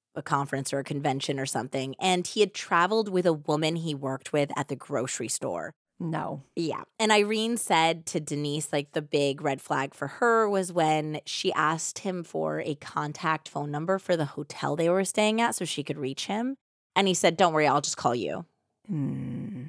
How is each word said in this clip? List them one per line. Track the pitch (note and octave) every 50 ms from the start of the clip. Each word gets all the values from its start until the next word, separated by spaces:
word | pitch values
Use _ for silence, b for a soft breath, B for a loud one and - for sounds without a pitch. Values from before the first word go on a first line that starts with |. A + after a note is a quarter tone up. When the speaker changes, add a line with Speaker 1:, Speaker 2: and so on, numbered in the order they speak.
| _ _ -
Speaker 1:
a | - C#3+
conference | - D#3 C#3 C#3+ C#3+ - C3+ C3+ - -
or | C#3
a | C3
convention | - D3 C#3+ C#3+ D3+ C3 C#3 - - C#3+ C3+
or | C3+
something. | C#3 - B2+ A2 B2+ - C#3 C3 C3+ C3 -
And | - F#3 F#3 F3+ F3
he | - - G#3+
had | G#3 G3 -
traveled | - - - F#3+ E3+ E3+ F#3 G#3+ A3+ A3 G3+
with | F#3 F3+ F3
a | F3+ E3
woman | D3+ D3 - D3+ D3+ D#3+ D#3 E3
he | E3+ E3 E3 D3
worked | C3+ C#3 C3 C3 C3+ - - -
with | D3 C#3+ D3 -
at | - C#3 -
the | C#3
grocery | A#2 - - D3 A#2+ B2 C3 - - B2
store. | A#2 - - - C3 F2 E2+ D#2 - D3+ _ _ _ _ -
Speaker 2:
No. | F3+ D#3+ D#3+ D#3 D3+ D#3+ C#3 C#3+ - _ -
Speaker 1:
Yeah. | - E3+ D3+ - - - _ _ -
And | A3 G#3+
Irene | A3 G#3+ G#3 G#3 A3 A3 A3 A3+ A#3+
said | A3+ - - F#3+ D#3+ D#3+ E3 E3 E3 E3
to | - - E3+
Denise, | D3+ - D#3 D3 D3 D3 C#3+ D#3 D3 - -
like, | D3 C#3+ - -
the | D#3+ D3+
big | D3 - D3 C#3+ C#3 C3+ C#3+ D3
red | D3 C#3 C#3+
flag | - - D3+ C#3 C3+ C#3 -
for | - D3
her | C#3 - - B3 A#3 A3+ A3+ A3 G#3
was | G3+ F#3+ F#3 F3 F3
when | F3 D#3+ D#3 D#3 D#3 D3+ D#3 D3+ D3+ -
she | - - - - F#3 -
asked | D#3+ D#3 D3+ D#3+ D#3+ - - - -
him | - G3 F#3 F3+ E3
for | - - D#3 D#3 D#3 D#3 D#3
a | - - D3
contact | C#3+ - - - D3+ D3+ D3+ D3 - - E3 D#3+ D#3+ - -
phone | - C#3+ C#3+ D3 D3
number | D3 D#3+ F3 F#3+ G3
for | - - F3+
the | E3 D3+
hotel | C#3 - - D3 - - - - C#3 C#3+
they | E3 E3 E3+
were | F3 F#3+ F#3+
staying | F#3 - - G#3+ G#3+ A3 A3+
at | A#3 A#3 -
so | - -
she | - - - C#3+
could | - D3 D3+
reach | C#3+ C3 C#3 - -
him. | - F#3+ G#3+ A#3 B3+ C4+ - _ _ _ _ _ _ -
And | F#3+ G3 G3
he | F3+
said, | - - F3 E3
"Don't | D#3+ G3 F3 D#3+
worry, | D#3 D3+
I'll | C#3 C3 D3
just | C#3+ - -
call | - - B2+ A#2+
you." | B2 G2 D2 D#2+ F#2+ E3+ _ _ _ _ _ _ _ _
Speaker 2:
Hmm. | - F#3+ D3+ C#3 C#3+ C3+ C3+ C3+ C3+ B2+ B2 B2+ - G#3 B2 C3